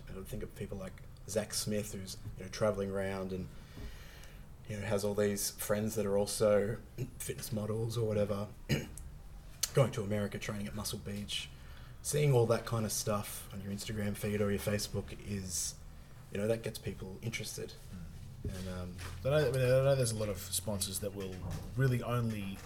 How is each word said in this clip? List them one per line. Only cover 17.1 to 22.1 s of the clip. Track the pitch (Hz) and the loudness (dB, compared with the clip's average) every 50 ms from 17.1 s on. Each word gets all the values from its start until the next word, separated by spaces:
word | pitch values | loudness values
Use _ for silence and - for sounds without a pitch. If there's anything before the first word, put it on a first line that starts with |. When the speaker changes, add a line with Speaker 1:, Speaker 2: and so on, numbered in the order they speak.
| 98 - - | -8 -6 -6
Speaker 1:
interested. | 117 - - 110 - - - - - - - - - 98 | -4 -4 -4 -6 -6 -8 -8 -8 -8 -10 -12 -12 -12 -10
Speaker 2:
Mm. | 90 82 80 82 87 - - - - - 98 | -10 -10 -10 -10 -10 -12 -12 -10 -8 -6 -6
Speaker 1:
And, | 92 92 92 92 90 90 | -6 -4 -4 -4 -4 -4
um, | 90 90 87 - - - - - - | -6 -6 -6 -8 -8 -8 -6 -2 2
Speaker 2:
I | 131 | 4
know, | 147 156 147 120 | 6 6 6 6
I | |
mean, | 131 131 127 | 4 4 6
I | 123 | 8
know | 127 131 135 139 139 | 8 8 8 8 6
there's | 135 123 113 | 6 4 4
a | 113 107 | 2 2
lot | 107 104 | 0 0
of | 95 87 | 0 -2
sponsors | - - - - - 113 104 98 - 101 92 - | -4 -2 -2 -2 0 0 0 0 0 -2 -2 -2
that | 104 101 95 | -2 -2 -2
will | 98 95 92 92 92 90 90 85 80 - - - | -2 -4 -4 -4 -6 -4 -4 -4 -4 -4 -4 0
really | 120 135 135 123 117 - | 2 4 4 4 2 2
only | 117 | 2